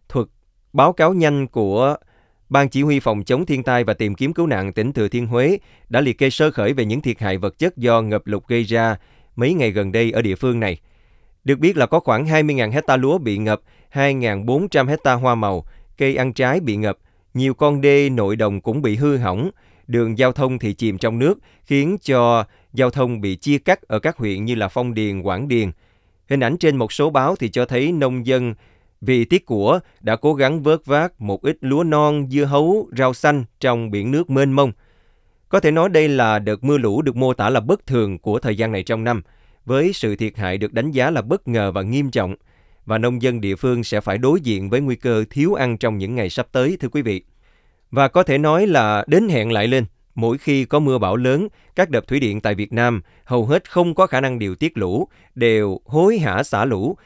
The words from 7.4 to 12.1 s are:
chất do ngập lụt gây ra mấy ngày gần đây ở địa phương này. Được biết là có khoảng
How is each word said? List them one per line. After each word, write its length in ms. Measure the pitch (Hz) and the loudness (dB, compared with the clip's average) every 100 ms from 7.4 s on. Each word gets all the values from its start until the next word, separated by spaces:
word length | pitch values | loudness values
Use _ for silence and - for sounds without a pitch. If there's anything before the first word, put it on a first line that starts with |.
| 98 - | -4 -2
chất 180 | 175 151 | -4 0
do 260 | 120 117 | 2 2
ngập 240 | 110 107 - | 2 -4 -4
lụt 200 | 104 - | -6 -2
gây 140 | 120 | -2
ra 340 | 107 113 113 104 - _ _ - | 0 0 0 -2 -8 _ _ -2
mấy 180 | 131 | 0
ngày 160 | 180 117 | 2 0
gần 220 | 101 98 | 0 -2
đây 180 | 110 117 | 0 0
ở 120 | 110 | 0
địa 120 | 113 | -2
phương 260 | 92 127 117 | -2 -2 0
này. 200 | 104 80 _ _ _ _ _ _ | -2 -6 _ _ _ _ _ _
Được 140 | 131 139 | -2 2
biết 180 | 165 165 | 2 2
là 100 | 120 | 2
có 140 | 165 | 2
khoảng 260 | - | 2